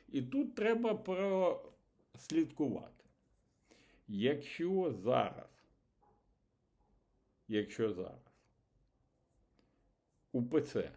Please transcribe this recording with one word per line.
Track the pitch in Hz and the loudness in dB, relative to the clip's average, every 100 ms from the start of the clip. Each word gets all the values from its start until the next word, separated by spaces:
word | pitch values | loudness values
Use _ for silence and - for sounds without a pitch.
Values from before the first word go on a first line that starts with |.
| - | -8
І | 139 | -6
тут | 123 277 269 | -2 -2 -2
треба | - 214 226 233 214 202 185 196 190 180 - - - _ _ _ | 0 2 2 2 0 -2 -2 0 2 2 0 -6 -20 _ _ _
прослідкувати. | - - 160 156 - 143 92 - - _ _ _ _ _ _ _ - _ _ - | -18 -2 2 2 2 0 0 -8 -18 _ _ _ _ _ _ _ -20 _ _ -8
Якщо | 101 117 151 - - 170 190 180 | 0 2 2 -2 -4 0 2 0
зараз, | 107 95 123 104 - - _ _ _ _ _ _ _ _ _ _ _ _ _ _ _ _ _ _ _ - | 0 2 2 2 -4 -16 _ _ _ _ _ _ _ _ _ _ _ _ _ _ _ _ _ _ _ -4
якщо | 107 101 - 110 | -2 -2 0 -2
зараз | 90 87 - - _ _ _ _ _ _ _ _ _ _ _ _ _ _ _ _ _ _ _ _ | -2 -8 -10 -20 _ _ _ _ _ _ _ _ _ _ _ _ _ _ _ _ _ _ _ _
У | 127 | -2
П | 120 156 | 2 2
Ц | - 110 80 | 2 -2 -4